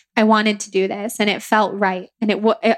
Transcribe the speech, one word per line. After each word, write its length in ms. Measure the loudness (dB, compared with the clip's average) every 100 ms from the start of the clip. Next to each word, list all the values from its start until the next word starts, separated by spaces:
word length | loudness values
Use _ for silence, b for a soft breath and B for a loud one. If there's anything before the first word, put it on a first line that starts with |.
| _ 0
I 80 |
wanted 360 | 4 4 2 -2
to 100 | -4
do 180 | -4 -2
this 320 | -4 -8 -2
and 80 | -2
it 140 | -2
felt 320 | 0 2 2
right. 340 | 0 -2 -2 -10 _
And 100 | -2
it 60 | 0
w-, 380 | 0 0 0